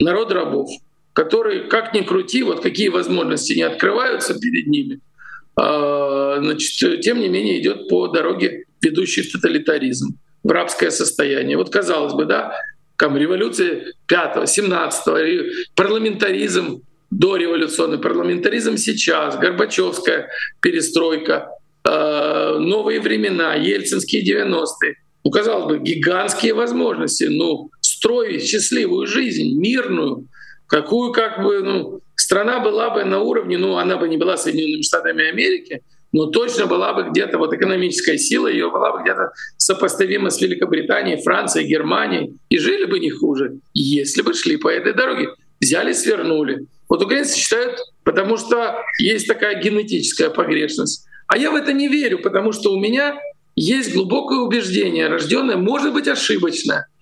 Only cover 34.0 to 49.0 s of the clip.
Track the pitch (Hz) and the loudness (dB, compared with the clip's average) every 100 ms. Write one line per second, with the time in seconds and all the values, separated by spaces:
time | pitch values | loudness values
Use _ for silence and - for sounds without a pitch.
34 | 170 160 175 175 175 156 156 156 151 165 | 0 2 0 0 0 0 0 -2 0 0
35 | 165 165 156 190 - 359 - 147 - - | 0 0 0 0 0 0 -4 -14 -14 -20
36 | - 160 156 160 240 - 196 175 - - | -2 0 2 2 0 0 0 0 0 -2
37 | - 160 - - 160 - 190 190 180 175 | -2 0 0 0 0 0 0 0 0 0
38 | - 151 - - - - - - - - | 0 0 0 0 2 0 0 0 0 0
39 | - - 160 - - - - 190 190 - | -2 -2 -4 -6 -14 -2 0 2 0 2
40 | 185 202 190 - 185 180 180 160 - - | 0 2 -2 0 0 0 0 0 0 0
41 | 185 156 - 180 - 165 147 156 156 185 | 0 -2 0 0 0 -2 0 0 2 0
42 | - - - - _ 330 359 403 370 - | 0 -2 -4 -10 _ 2 2 0 0 0
43 | 156 - 147 135 135 135 - 147 139 147 | -2 0 0 0 -2 -6 -6 -2 0 0
44 | 139 - - - - 151 151 175 175 - | 0 0 0 0 0 0 0 0 0 0
45 | 262 - - - _ _ - 170 226 - | 0 -2 -6 -8 _ _ -2 0 0 0
46 | 226 202 170 156 139 139 131 - - 170 | 0 0 0 0 0 -4 -8 -16 0 0
47 | 196 269 285 - - 226 247 240 - _ | 2 0 0 -2 0 0 0 -4 -10 _
48 | - - 196 220 - 240 226 - - - | -2 0 0 -2 0 0 0 -4 -6 -2